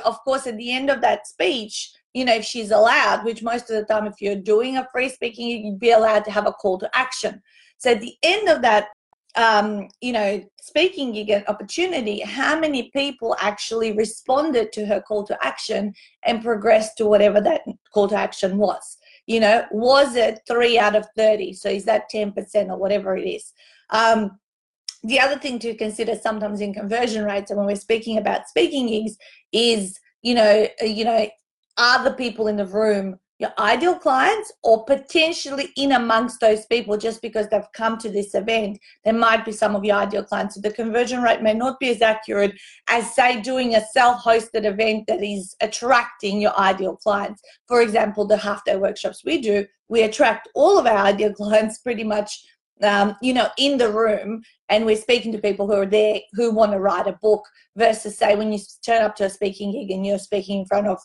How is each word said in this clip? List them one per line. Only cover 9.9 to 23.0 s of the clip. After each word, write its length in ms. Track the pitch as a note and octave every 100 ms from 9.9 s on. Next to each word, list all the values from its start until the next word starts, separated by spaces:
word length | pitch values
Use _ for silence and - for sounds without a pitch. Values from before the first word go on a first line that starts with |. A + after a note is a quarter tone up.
| -
you 100 | B3
know, 320 | A#3 G3+ G3+ - _
speaking 540 | - D4+ F#4 E4+ B3+
gig 160 | G#3 G#3
and 180 | G3+ G#3
opportunity, 760 | G#3 G#3 E4 F#4 D#4 G#3+ G3+
how 380 | G#3 A#3 C#4 D#4+
many 300 | D#4 C4 A3
people 480 | C#4 C#4 B3+ A3+ -
actually 520 | G3+ G3+ - A3+ A3+
responded 800 | G#3 A3 - - C4+ D#4 B3 -
to 140 | G#3+ G#3
her 120 | G3
call 240 | - G#3+ G3+
to 100 | - -
action 480 | - - G3+ G#3 - - _
and 200 | - A3+
progressed 540 | A3+ G#3+ A3 A3 A3 -
to 80 | G#3+
whatever 340 | G#3 G#3 G3+
that 200 | G#3 D#4+ A3+ - _
call 140 | G#3 G3+
to 80 | G3+
action 420 | G3+ - F#3+ G3+
was? 400 | G3 - - - _ _ -
You 140 | A3+
know, 220 | G#3 A#3 -
was 440 | G#3+ B3 C#4 C#4+ A#3+
it 240 | A3 A3+ -
three 320 | A#3+ A#3+ A3+
out 160 | G#3 G#3
of 100 | G#3 A3
thirty? 380 | A3 G#3+ F#3
So 160 | F#3 G3+
is 160 | G3 G3
that 240 | G#3+ -
ten 220 | G#3+ G#3
percent 400 | G#3 G3+ G#3+ F#3+
or 60 | F#3
whatever 380 | F#3+ G3+